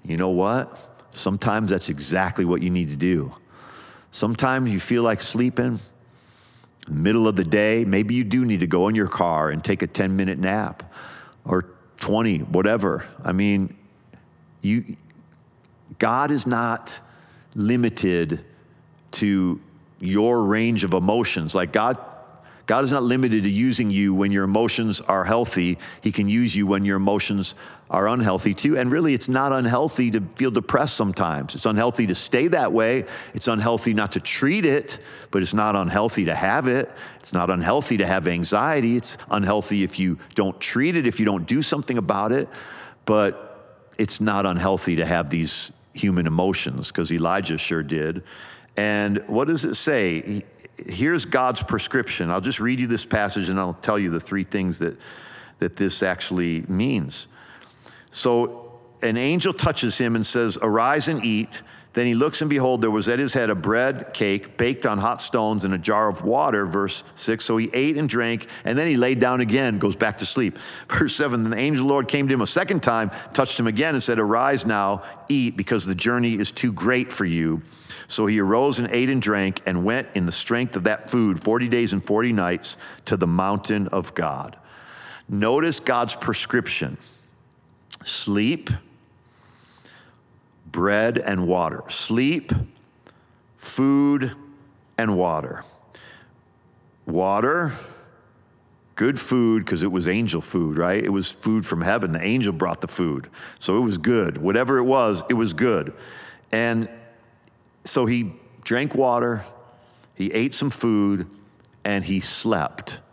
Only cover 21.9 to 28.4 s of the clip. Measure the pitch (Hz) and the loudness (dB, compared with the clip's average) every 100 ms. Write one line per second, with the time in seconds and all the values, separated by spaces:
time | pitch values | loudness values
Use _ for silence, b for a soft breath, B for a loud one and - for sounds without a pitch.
21.9 | 131 - - - - B B - 117 135 | 0 -6 -18 -20 -20 B B 0 2 2
22.9 | 139 120 131 127 110 101 101 127 120 110 | 2 2 2 4 2 2 2 2 2 2
23.9 | 98 101 95 98 98 98 101 117 - 113 | 2 2 4 2 2 2 2 2 2 -2
24.9 | 95 - 95 90 113 117 - 87 87 B | -2 2 2 4 2 2 0 0 0 B
25.9 | B - 101 101 110 120 101 101 98 98 | B -2 0 2 4 2 2 2 2 2
26.9 | 98 98 101 - 101 92 - B B B | 2 2 2 0 -2 -4 -8 B B B
27.9 | 87 101 123 107 92 | 0 2 2 2 2